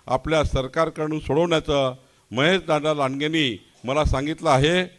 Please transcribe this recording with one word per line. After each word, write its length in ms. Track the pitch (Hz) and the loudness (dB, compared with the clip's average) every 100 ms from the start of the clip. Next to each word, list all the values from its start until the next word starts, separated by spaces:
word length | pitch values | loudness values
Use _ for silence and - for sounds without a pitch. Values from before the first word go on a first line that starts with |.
| - | -4
आपल्या 360 | 127 151 156 | -4 0 0
सरकारकडून 760 | 139 139 131 160 160 160 156 156 | 0 -2 -4 -2 -2 -2 -6 -6
सोडवण्याचं. 720 | 147 139 175 160 147 143 131 127 _ _ - | -2 0 2 0 0 0 0 -4 _ _ -8
महेश 300 | 113 151 190 160 | 0 2 2 2
दादा 260 | 151 151 | 0 0
लांडगेंनी 680 | 151 135 135 151 160 139 95 _ _ | 0 -2 -2 -2 0 -2 -4 _ _
मला 220 | 113 143 143 | -4 0 0
सांगितलं 440 | 131 147 156 165 | 0 -2 -4 2
आहे 340 | 135 143 180 180 | 4 4 2 -2